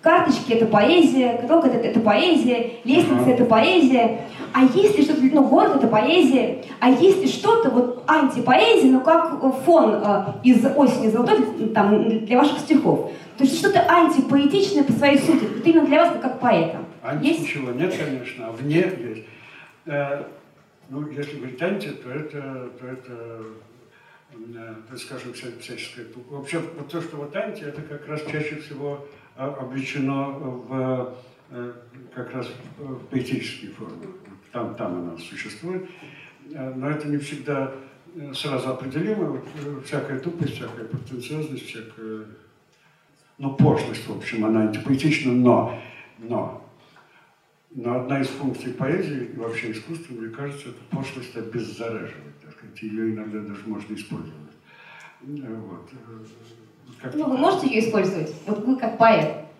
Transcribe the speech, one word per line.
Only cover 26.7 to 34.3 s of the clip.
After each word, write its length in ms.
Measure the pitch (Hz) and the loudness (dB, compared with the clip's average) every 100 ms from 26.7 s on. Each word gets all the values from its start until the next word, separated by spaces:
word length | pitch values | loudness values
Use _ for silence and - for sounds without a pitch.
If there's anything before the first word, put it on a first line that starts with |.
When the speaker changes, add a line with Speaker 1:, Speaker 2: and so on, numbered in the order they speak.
| 156 139 | -14 -12
Speaker 2:
то, 120 | 170 | -10
что 160 | 156 147 | -10 -12
вот 180 | 143 190 | -10 -8
анти, 280 | 214 - | -8 -10
это 180 | 147 147 | -14 -14
как 260 | 156 143 - | -14 -16 -12
раз 140 | 151 151 | -12 -8
чаще 240 | 151 151 - | -8 -8 -10
всего, 500 | - 139 143 143 - - _ - | -14 -12 -10 -10 -14 -20 _ -12
э, 60 | 135 147 | -10 -10
обречено 680 | 123 135 131 151 135 139 139 | -10 -10 -8 -4 -4 -4 -6
в, 840 | 139 135 123 117 131 131 127 120 - - _ _ | -8 -10 -12 -10 -6 -4 -4 -6 -12 -20 _ _
э, 220 | 123 123 120 - 131 123 131 | -16 -14 -16 -20 -20 -20 -14
как 180 | 120 | -12
раз 140 | 127 117 - - - | -10 -12 -14 -20 -18
в, 60 | 143 | -14
в 200 | 123 - | -14 -8
поэтические 640 | 131 117 131 - - - | -8 -6 -8 -8 -14 -18
формы. 340 | - - 85 82 - 101 | -16 -18 -16 -18 -20 -20